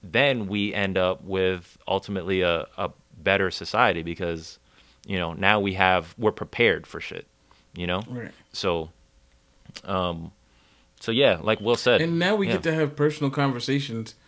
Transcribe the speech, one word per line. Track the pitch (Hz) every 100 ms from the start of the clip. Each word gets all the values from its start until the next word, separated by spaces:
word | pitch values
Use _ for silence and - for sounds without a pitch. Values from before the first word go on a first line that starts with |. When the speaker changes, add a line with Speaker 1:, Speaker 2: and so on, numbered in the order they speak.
Speaker 1:
then | 92 113 143 127 98
we | 104 101
end | 101 98 95
up | 92 92
with | 92 95 92 90 87 - -
ultimately | 95 - 98 87 95
a, | 90 85 58 -
a | 92 - _ -
better | 80 98 95
society, | - 87 107 120 85
because, | 82 85 87 82 80 - _ _ _ _ -
you | 95
know, | 85
now | 85 92 107
we | 101
have, | 92 92 92 85 -
we're | 110
prepared | 101 - - 117 80 80
for | 82
shit, | - - - _ _ _ _
you | - 87
know? | 90 123
Speaker 2:
Right. | 123 110 - _
Speaker 1:
So, | - 98 85 80 _ _ _ _ _ _ _ - -
um, | - 98 90 85 82 - _ _ _ _ _ _
so | -
yeah, | 113 139 87
like | 92 110
Will | 104 120
said. | - 113
Speaker 2:
And | 165 165
now | 175
we | 214 196
Speaker 1:
Yeah. |
Speaker 2:
get | 185
to | 165
have | 160 151 147
personal | 147 147 143
conversations | 139 139 120 113 139 139 113 113 -